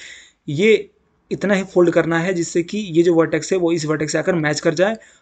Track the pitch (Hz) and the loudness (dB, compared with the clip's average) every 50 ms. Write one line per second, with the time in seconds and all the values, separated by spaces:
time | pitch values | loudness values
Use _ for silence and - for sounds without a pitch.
0 | - - - - - - _ _ _ - 147 143 190 220 214 - - - _ _ | -18 -20 -20 -20 -20 -20 _ _ _ -8 -2 0 2 4 4 2 0 -4 _ _
1 | _ _ _ _ _ - - - - 185 202 190 196 190 - 185 175 170 165 170 | _ _ _ _ _ -10 -8 -4 -2 0 0 -2 -2 0 2 2 4 4 4 2
2 | 156 160 160 165 165 190 190 170 170 - - 175 165 170 - 208 214 185 156 165 | 2 0 0 -2 -2 -2 -2 -4 -4 -4 -2 -4 -4 -4 -4 -6 -6 -2 2 2
3 | 170 180 170 160 160 151 160 160 151 - 190 190 175 165 170 170 151 151 156 151 | 4 4 4 4 2 2 0 -4 -2 -2 -2 0 0 0 0 0 -2 -2 -2 -2
4 | 156 151 - 160 151 185 180 170 151 147 151 - - 170 160 151 180 208 226 220 | -4 -4 -4 -4 -2 0 0 0 0 -2 -2 -2 -2 -2 0 2 0 0 0 -4
5 | - - _ _ | -10 -18 _ _